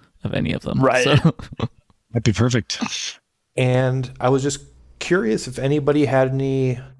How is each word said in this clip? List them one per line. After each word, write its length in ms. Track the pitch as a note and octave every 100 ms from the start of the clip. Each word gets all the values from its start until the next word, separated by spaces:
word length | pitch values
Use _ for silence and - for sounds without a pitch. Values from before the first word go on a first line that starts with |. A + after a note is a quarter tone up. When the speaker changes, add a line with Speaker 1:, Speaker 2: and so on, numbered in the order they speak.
| _ _
Speaker 1:
of 100 | -
any 180 | - -
of 100 | -
them. 180 | - C3
Speaker 2:
Right. 240 | C3 B2
Speaker 1:
So. 100 | B2+
<laughs> 540 | D3 D#3+ - - - - - _ _ _
Speaker 3:
That'd 140 | A#2
be 80 | A2+
perfect. 500 | G2+ A#2+ A#2+ - - - - - - _ _ _ -
Speaker 4:
And 560 | B2+ B2+ C3 C3 C3 -
I 80 | B2
was 160 | C3+
just 160 | C#3 - - - - -
curious 480 | - F3+ A3 - C3
if 100 | B2+
anybody 460 | C3+ D3+ C#3 D3
had 240 | C3+ C3 C3
any 500 | C3+ C3+ C3+ C3 B2+ -